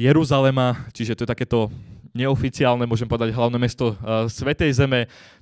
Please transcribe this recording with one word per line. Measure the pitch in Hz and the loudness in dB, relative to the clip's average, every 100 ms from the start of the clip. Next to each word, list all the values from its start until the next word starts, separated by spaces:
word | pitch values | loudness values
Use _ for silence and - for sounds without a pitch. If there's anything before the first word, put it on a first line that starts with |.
Jeruzalema, | 123 147 151 139 135 131 127 117 - - | 2 4 4 2 2 2 0 -2 -8 -8
čiže | 113 | -6
to | 113 120 | -4 -4
je | 117 | -4
takéto | 123 117 107 - - - - | -2 0 0 -4 -16 -20 -12
neoficiálne, | 120 135 131 135 - 131 123 120 | -4 0 0 -2 0 2 2 0
môžem | 113 117 | -2 0
povedať, | 117 117 113 | -2 0 0
hlavné | 120 120 | 0 2
mesto, | 120 - 120 | 0 0 -2
e, | 101 110 110 113 | -2 -2 -2 -2
Svätej | - 131 151 160 | -4 -4 0 0
Zeme, | 127 139 127 117 - - - | 2 2 2 -2 -8 -20 -4